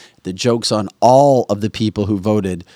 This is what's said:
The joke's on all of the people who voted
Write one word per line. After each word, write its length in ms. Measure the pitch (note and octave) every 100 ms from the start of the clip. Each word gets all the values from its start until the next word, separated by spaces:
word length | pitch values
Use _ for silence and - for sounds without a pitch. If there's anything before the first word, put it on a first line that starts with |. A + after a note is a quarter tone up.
| - _
The 100 | F#2+
joke's 380 | F#2+ A#2+ A#2 -
on 180 | G#2+ G2 -
all 460 | A2+ C3 C#3+ C3 -
of 120 | G#2
the 100 | G#2+
people 360 | - G#2+ G#2+ G2+
who 120 | G2+
voted 460 | G2+ G#2+ F#2+ F2 -